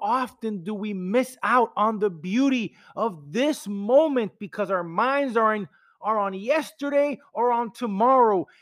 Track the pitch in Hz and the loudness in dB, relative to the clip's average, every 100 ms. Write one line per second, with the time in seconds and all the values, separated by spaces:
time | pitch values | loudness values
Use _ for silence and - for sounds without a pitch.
0 | 202 254 247 - 220 202 170 208 214 190 | -2 -2 -2 -6 -8 -6 -6 -6 -6 -4
1 | 180 240 247 - - 247 233 - 214 214 | -2 0 0 -4 0 2 0 0 0 0
2 | 208 165 180 233 277 240 - _ - - | -2 -4 -4 0 2 0 -4 _ -14 -6
3 | 226 165 143 202 294 - 202 202 208 269 | -6 -6 -8 -2 0 -2 -6 -6 2 4
4 | 320 254 208 - 196 - 190 185 170 175 | 4 0 -4 -8 -12 -6 -2 -2 -2 0
5 | 247 277 277 226 220 214 185 _ _ _ | 0 0 0 2 2 0 -6 _ _ _
6 | 202 220 196 190 220 311 226 - 285 285 | -2 -2 -2 -4 0 0 -2 -6 0 2
7 | 294 233 _ 208 247 233 240 - 240 196 | 0 -2 _ -2 0 0 -2 -6 -4 2
8 | 240 262 233 190 147 _ | 4 6 6 4 -2 _